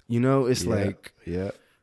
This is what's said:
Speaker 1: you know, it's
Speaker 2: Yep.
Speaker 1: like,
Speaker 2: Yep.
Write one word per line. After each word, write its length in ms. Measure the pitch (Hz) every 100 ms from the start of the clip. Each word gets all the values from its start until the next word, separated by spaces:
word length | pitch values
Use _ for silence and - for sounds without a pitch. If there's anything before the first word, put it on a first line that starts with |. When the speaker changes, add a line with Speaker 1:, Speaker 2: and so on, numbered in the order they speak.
| -
Speaker 1:
you 140 | 117
know, 260 | 127 135 123
it's 180 | 127
Speaker 2:
Yep. 60 | 87 104 98
Speaker 1:
like, 260 | 95 - _ -
Speaker 2:
Yep. 300 | 87 98 - _ _